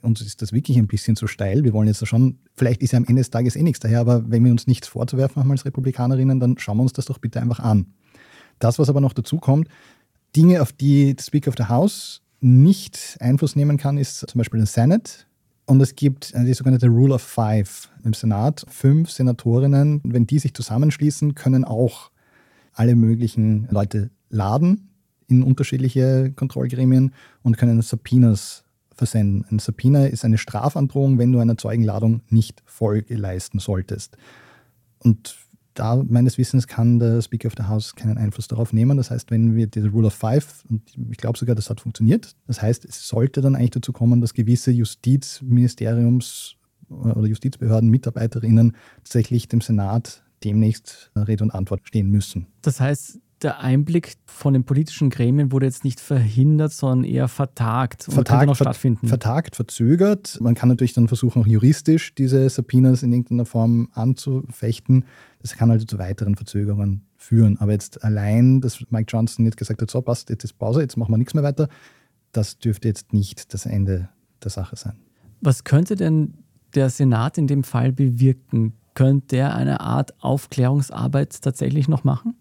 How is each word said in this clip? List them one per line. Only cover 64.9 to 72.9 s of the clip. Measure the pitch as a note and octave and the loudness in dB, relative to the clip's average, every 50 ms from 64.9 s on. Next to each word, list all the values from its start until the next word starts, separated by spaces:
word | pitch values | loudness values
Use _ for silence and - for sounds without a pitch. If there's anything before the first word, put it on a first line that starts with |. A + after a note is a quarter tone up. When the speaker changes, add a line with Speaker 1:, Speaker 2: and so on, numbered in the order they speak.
| C3 C3 B2+ - - - - _ _ _ - | 2 2 2 0 -12 -20 -20 _ _ _ -16
Speaker 1:
Das | - - | -16 -6
kann | - A2+ A#2 | 0 2 2
also | A#2 A2 A2 | 2 2 0
zu | A2 A2 G2+ | -4 -8 -8
weiteren | F#2 F2+ G2 - G#2+ G2+ G2+ | -6 -8 -6 -6 -4 -4 -4
Verzögerungen | - G#2+ - - G#2 G#2 G#2 G2+ G#2 G2+ G2+ G2 G2+ - _ _ | -4 -6 -8 -6 -4 -4 -2 -4 -2 -2 -4 -4 -6 -8 _ _
führen. | _ - - A#2+ A2+ A2+ G#2 G2+ - | _ -6 0 4 4 4 4 4 2
Aber | G#2 G#2 G#2 | 0 -2 -2
jetzt | G2 - - - - - | -2 -4 -8 -16 -8 -4
allein, | A2 G#2+ G2+ G2+ G#2 G#2+ A#2 B2 C3 C3 C3 C3 | -4 -2 -2 -2 0 2 4 4 4 4 2 0
dass | B2 - - A#2+ - | -2 -6 -8 -10 -6
Mike | A#2+ A2 A2 - | -4 -4 -4 -4
Johnson | - A2+ A2+ A2+ - - A#2 | -4 -4 -4 -4 -2 -2 -2
jetzt | A2 G#2+ - | -2 -2 -4
gesagt | G#2 - A#2+ - A2+ | -8 -8 -6 -6 -6
hat, | G#2+ | -6
„So, | - B2+ | -6 -6
passt, | B2 - A#2+ - - - | -4 -4 -6 -6 -6 -10
jetzt | A#2 - - | -10 -10 -10
ist | A2 - | -14 -10
Pause, | _ - A2 A#2+ D#3 | _ -6 -2 -2 -2
jetzt | D3+ B2+ - | -2 -2 -4
machen | A#2 A2+ F#2+ A2+ | -6 -2 -2 0
wir | A2 | -2
nichts | B2+ - - | -2 -2 -2
mehr | D#3 C#3+ | -2 -2
weiter“, | C#3+ C#3 - D#3 C#3+ - _ _ - _ _ _ _ _ _ _ _ - | -2 -2 -2 -4 -4 -6 _ _ -20 _ _ _ _ _ _ _ _ -6
das | A#2 G#2 - - _ | -4 -4 -4 -8 _
dürfte | - A#2 G#2 - - | -4 -4 -4 -2 -4
jetzt | A2+ | -6